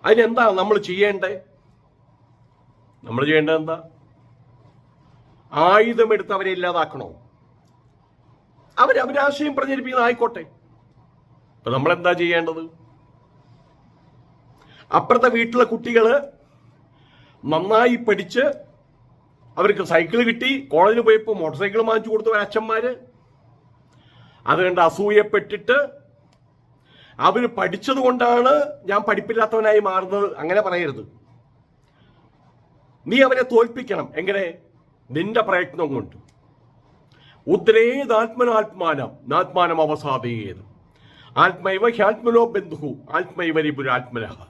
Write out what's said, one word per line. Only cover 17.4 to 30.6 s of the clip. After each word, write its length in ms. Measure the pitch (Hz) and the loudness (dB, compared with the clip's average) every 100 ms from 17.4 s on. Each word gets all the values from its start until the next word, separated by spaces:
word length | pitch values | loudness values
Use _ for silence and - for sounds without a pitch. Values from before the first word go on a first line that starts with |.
| 139 | -2
നന്നായി 500 | 156 190 220 247 233 | -2 2 4 4 2
പഠിച്ച് 440 | 220 196 196 226 285 - - _ _ _ _ _ _ _ _ - | 0 0 0 0 0 -2 -14 _ _ _ _ _ _ _ _ -2
അവർക്ക് 260 | 196 202 | 0 0
സൈക്കിൾ 400 | 180 165 160 233 | 0 0 0 0
കിട്ടി, 460 | 233 233 254 269 - | 0 -2 -4 -4 -2
കോളേജിൽ 300 | 151 196 233 | 2 4 4
പോയപ്പോ 320 | 220 220 220 | 4 2 0
മോട്ടോർ 260 | 202 160 139 | -6 -6 -4
സൈക്കിൾ 220 | 196 214 | -4 -2
വാങ്ങിച്ചു 280 | 226 220 220 | 0 -2 -2
കൊടുത്തു 200 | 220 220 | -4 -2
അച്ഛന്മാര്. 680 | 214 196 220 220 220 240 247 - _ _ _ _ _ _ _ _ _ _ _ - _ - | -2 -2 -4 -4 -4 -4 -8 -18 _ _ _ _ _ _ _ _ _ _ _ -20 _ -2
അത് 180 | 160 185 | 0 0
കണ്ട് 160 | 180 | 2
അസൂയപ്പെട്ടിട്ട് 1040 | 165 180 208 208 208 208 202 208 - 269 - - _ _ _ _ _ _ _ _ _ _ - - | 2 2 2 2 2 -2 -2 -8 0 0 0 -8 _ _ _ _ _ _ _ _ _ _ -20 0
അവര് 280 | 156 214 240 | 0 2 -2
പഠിച്ചത് 500 | 240 185 190 - 269 | -2 -4 -4 -2 0
കൊണ്ടാണ് 520 | 254 247 240 240 247 294 285 - - | 0 2 2 4 4 2 0 -6 -2
ഞാൻ 160 | 202 | -2
പഠിപ്പില്ലാത്തവനായി 800 | 208 202 202 220 220 220 220 214 | 0 -2 -2 -2 0 2 4 4
മാറുന്നത്, 580 | 202 185 185 202 202 - | 4 -2 -2 -2 -2 -4
അങ്ങനെ 240 | 151 196 | -2 0